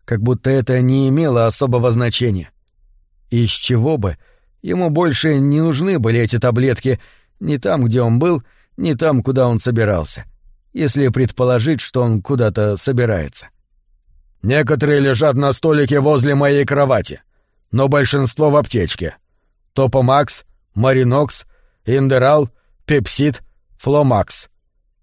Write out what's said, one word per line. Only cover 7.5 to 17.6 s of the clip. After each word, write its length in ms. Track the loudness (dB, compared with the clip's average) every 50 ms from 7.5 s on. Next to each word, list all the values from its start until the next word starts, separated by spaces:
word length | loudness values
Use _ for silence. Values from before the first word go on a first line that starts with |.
| -4 -2
там, 280 | -2 -2 0 0 0
где 160 | 0 2 2
он 160 | 2 2 2 2
был, 260 | 2 2 0 -2 -4 _ _ _ _ _ _
ни 180 | -6 -4 -4 -2
там, 280 | 0 0 0 0 0
куда 260 | 0 0 0 2 2 2
он 120 | 0 0
собирался. 640 | -2 -2 0 0 0 0 0 -2 -4 -6 -10 -14 -18 -20 -20 _ _ -20 -20 _ _ _ -6
Если 360 | -4 -2 -2 0 0 0 0
предположить, 720 | 2 0 -2 -2 -2 -2 0 0 0 0 0 0 -2 -4
что 200 | -6 -6 -4 -2
он 200 | 0 0 0 -2
куда-то 560 | -2 -2 -2 0 0 0 0 0 -2 -2 -2 -2
собирается. 720 | -4 -2 -2 0 0 0 0 -2 -4 -8 -12 -16 -20 -20 _ _ _ _ _ _ _ _ _ _ _ _ _ _ _ _ _ _
"Некоторые 600 | -4 0 0 0 0 0 0 0 0 0 2 2
лежат 340 | 2 2 2 2 2 2 2
на 180 | 2 0 0 -2
столике 460 | 0 0 2 2 2 2 2 2 2
возле 340 | 2 2 2 2 2 2 2
моей 320 | 2 2 2 2 2 2
кровати, 560 | 0 0 0 2 2 2 0 0 -4 -10 -16 _ _ _ _ _ _ _ _